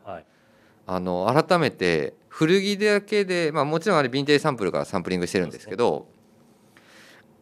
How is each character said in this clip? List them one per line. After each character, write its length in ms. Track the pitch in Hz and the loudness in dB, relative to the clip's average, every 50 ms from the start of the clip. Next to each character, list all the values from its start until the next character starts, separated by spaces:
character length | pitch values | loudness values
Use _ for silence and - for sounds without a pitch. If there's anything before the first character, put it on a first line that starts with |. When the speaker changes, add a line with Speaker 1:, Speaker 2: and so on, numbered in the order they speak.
| - | -14
Speaker 1:
は 140 | 104 92 82 | -16 -16 -16
い。 60 | - _ _ _ _ _ _ _ _ _ _ _ _ | -16 _ _ _ _ _ _ _ _ _ _ _ _
Speaker 2:
あ 140 | - 92 92 | -6 -6 -4
の、 440 | 90 90 90 90 95 107 131 151 160 - | -4 -2 -2 0 0 2 2 2 2 4
改 100 | 185 175 | 2 2
め 140 | 156 117 | 2 0
て、 420 | - - 92 87 85 78 71 - - - _ _ | -2 0 0 0 2 0 0 -4 -8 -12 _ _
古 320 | - - 160 156 185 196 | -4 -2 0 2 2 2
着 160 | 190 202 202 190 | 2 0 -2 0
だ 240 | 214 214 208 202 | 0 0 0 0
け 240 | 202 - 214 208 202 | 0 -2 -2 -2 0
で、 260 | 180 185 175 170 151 | 0 -2 -2 -2 -2
ま 100 | - 156 | 0 0
あ、 40 | 139 | 0
も 140 | 147 156 165 | 0 0 -2
ち 100 | 165 214 | 0 2
ろ 60 | 190 | 2
ん 20 | 156 | 2
あ 60 | 139 | 2
れ 60 | 123 | 0
ヴ 100 | 120 139 | 0 -2
ィ 40 | 139 | 2
ン 20 | |
テ 100 | 143 147 | 4 4
ー 20 | 139 | 4
ジ 40 | |
サ 100 | - 151 | 4 2
ン 40 | 135 | 0
プ 80 | 113 101 | 0 0
ル 80 | 87 | 0
か 80 | 82 73 | 0 0
ら 60 | 73 | -2
サ 120 | - - 95 | -2 -4 -4
ン 60 | 82 | -2
プ 60 | 87 | -2
リ 80 | 92 90 | -2 -2
ン 20 | |
グ 80 | 87 85 | -2 -2
し 40 | |
て 80 | - 98 | -2 -2
る 80 | 87 - | -2 -2
ん 20 | |
で 100 | 90 - | -6 -10
す 80 | - 107 | -14 -10
け 80 | 95 | -4
ど、 140 | 101 120 101 | 0 0 0
Speaker 1:
そ 60 | 78 | 0
う 40 | 65 | -2
で 60 | - | -6
す 100 | - _ | -12 _
ね。 60 | _ _ _ _ _ _ _ _ _ _ _ _ - - - - - - - - - - _ _ _ | _ _ _ _ _ _ _ _ _ _ _ _ -20 -20 -20 -20 -20 -20 -20 -20 -20 -20 _ _ _